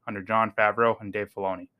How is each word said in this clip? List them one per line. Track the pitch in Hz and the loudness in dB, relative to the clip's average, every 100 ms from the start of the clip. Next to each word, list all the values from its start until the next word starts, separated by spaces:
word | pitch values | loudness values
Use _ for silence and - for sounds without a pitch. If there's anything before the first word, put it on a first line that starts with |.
| - | -10
under | 101 | -10
Jon | 92 110 110 - | 0 0 0 2
Favreau | 107 104 117 107 | 2 4 2 2
and | 104 | -4
Dave | 104 101 | -6 -6
Filoni. | 104 95 92 90 _ | -4 -4 -6 -10 _